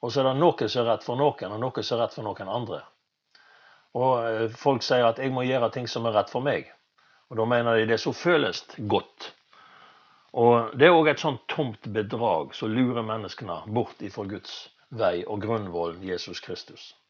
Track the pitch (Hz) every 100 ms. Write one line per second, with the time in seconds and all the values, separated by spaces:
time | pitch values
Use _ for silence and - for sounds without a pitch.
0 | 123 123 131 131 170 - 113 127 117 110
1 | - 123 143 139 95 104 127 123 104 117
2 | 113 - 104 - 98 110 110 80 - _
3 | _ _ _ _ _ - - _ _ 120
4 | 131 123 117 110 113 117 147 131 - 127
5 | 120 117 135 131 127 131 117 131 120 -
6 | 117 107 - 127 135 113 - - _ _
7 | _ _ _ 113 113 120 117 113 110 113
8 | - 123 170 170 110 85 - - 107 101
9 | - _ - - _ - - - - _
10 | _ _ _ 127 117 117 113 127 151 170
11 | 156 139 160 123 - - 139 107 - 107
12 | 104 117 113 85 71 - 113 110 127 120
13 | 113 110 98 - 104 82 87 107 110 -
14 | 101 107 98 98 - - - _ _ 120
15 | 101 87 92 107 104 113 98 87 85 85
16 | 95 90 - 87 - 92 - - - -
17 | _